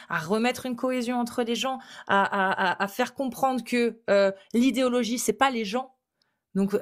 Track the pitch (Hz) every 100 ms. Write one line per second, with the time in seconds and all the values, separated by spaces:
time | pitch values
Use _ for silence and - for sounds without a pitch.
0 | - 165 160 220 240 254 254 240 262 254
1 | 233 247 240 - 233 233 262 262 - -
2 | - 196 196 202 190 - 190 - 196 -
3 | 247 - 269 - 262 254 233 240 233 226
4 | - 202 196 190 - 226 254 233 254 247
5 | 220 240 - 208 269 240 214 233 262 _
6 | _ _ _ _ _ 185 196 202